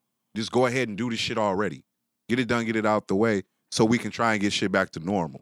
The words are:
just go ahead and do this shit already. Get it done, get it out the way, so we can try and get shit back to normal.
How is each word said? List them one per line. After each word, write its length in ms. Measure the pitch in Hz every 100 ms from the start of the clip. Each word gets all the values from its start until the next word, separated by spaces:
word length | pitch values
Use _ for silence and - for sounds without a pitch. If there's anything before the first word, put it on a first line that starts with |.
| _ _ _ 107
just 160 | 104
go 140 | 113 127
ahead 220 | 127 120
and 100 | 98
do 120 | 120
this 80 | 113
shit 180 | - 113
already. 460 | 104 95 101 67 _ _ _ _ -
Get 120 | 120
it 80 | 117
done, 180 | 120 113
get 100 | 110
it 100 | 107
out 220 | 107 -
the 80 | 98
way, 280 | 113 101 - _ _
so 140 | - 110
we 120 | 117
can 140 | 107
try 220 | - 117
and 80 | 107
get 120 | 101
shit 180 | - 101
back 200 | 98 92
to 80 | -
normal. 420 | 80 101 80 65